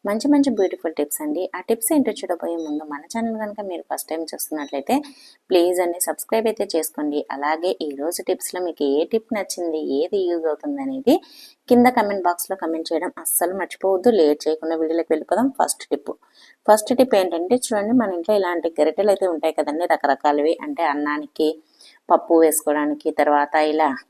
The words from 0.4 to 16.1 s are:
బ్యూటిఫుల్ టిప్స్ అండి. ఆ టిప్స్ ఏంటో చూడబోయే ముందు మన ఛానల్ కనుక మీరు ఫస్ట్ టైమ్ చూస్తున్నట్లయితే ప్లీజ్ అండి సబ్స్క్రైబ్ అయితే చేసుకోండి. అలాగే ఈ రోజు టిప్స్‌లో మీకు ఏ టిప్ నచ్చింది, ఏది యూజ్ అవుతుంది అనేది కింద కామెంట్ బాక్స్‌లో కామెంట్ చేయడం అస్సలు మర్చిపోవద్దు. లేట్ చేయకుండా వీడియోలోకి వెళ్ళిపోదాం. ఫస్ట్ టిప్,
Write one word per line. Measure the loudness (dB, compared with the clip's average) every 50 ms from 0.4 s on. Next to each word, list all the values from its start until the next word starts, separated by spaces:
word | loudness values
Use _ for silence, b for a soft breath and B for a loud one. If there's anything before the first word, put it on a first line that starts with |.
| 4 2
బ్యూటిఫుల్ | 2 2 0 0 -2 -4 -8 -6 -4
టిప్స్ | -4 -4 -4 -4 -8
అండి. | -6 -4 -4 -4 -6 -6 -8
ఆ | -12
టిప్స్ | -2 -2 -2 -2 0 2
ఏంటో | 2 2 2 2 -2
చూడబోయే | -6 -4 -4 -4 -4 -4 -6 -4
ముందు | -6 -6 -6 -6 -6 -6
మన | -8 -12 -12 -12 _
ఛానల్ | -6 -4 -4 -4 -4 -6
కనుక | -8 -8 -8 -10
మీరు | -8 -8 -8 -10 -8
ఫస్ట్ | _ -8 -8 -6 -8
టైమ్ | -8 -8 -6 -8
చూస్తున్నట్లయితే | -8 -10 -8 -8 -6 -8 -8 -6 -6 -6 -2 0 -2 -2 -2 -6 B B B B B B _ _
ప్లీజ్ | 4 4 4 4 2 0
అండి | 0 -2 -2 -4
సబ్స్క్రైబ్ | -4 -4 -4 -8 -6 -2 -2 0 0 0
అయితే | -2 -2 -6 -2
చేసుకోండి. | -2 -4 -4 -4 _ -6 -4 -2 -2 -4 -4 -6
అలాగే | -8 -4 -2 -2 -2 0 -2 -4 -4 -2
ఈ | -6 -8 -6
రోజు | -4 -6 -4 -4 -4 -2
టిప్స్‌లో | -4 -4 -4 -4 -8 -6 -6 -6
మీకు | -6 -4 _ 0 2
ఏ | 2 2 0
టిప్ | 0 -2 -4 -2 _ -6
నచ్చింది, | -6 -6 -6 -6 -6 -4 -4 -4 -4 -2 -2 0
ఏది | 0 0 0 0 0 0
యూజ్ | 0 0 0 0
అవుతుంది | -2 -2 -2 -4 -6 -6 -4 -6
అనేది | -6 -6 0 4 4 4 4 B B B B B B B B _ 4
కింద | 6 6 6 6
కామెంట్ | 4 2 0 0 -2 0 0
బాక్స్‌లో | 0 0 -2 -4 -6 -6 -6 -4
కామెంట్ | -4 -4 -4 -4 -2
చేయడం | -2 -2 -2 -4 -8
అస్సలు | -8 -6 -4 -2 0 0 0 -2
మర్చిపోవద్దు. | -4 -6 -6 -6 _ 0 0 0 4 4 4 6 6
లేట్ | 6 4 4 2 0
చేయకుండా | -4 -2 -2 -2 -4 -2 -2 0
వీడియోలోకి | 0 0 -2 0 _ -2
వెళ్ళిపోదాం. | -2 0 0 0 2 2 0 0
ఫస్ట్ | 0 -2 -2 -2 -8 -4 _
టిప్, | -4 -4 -4 -12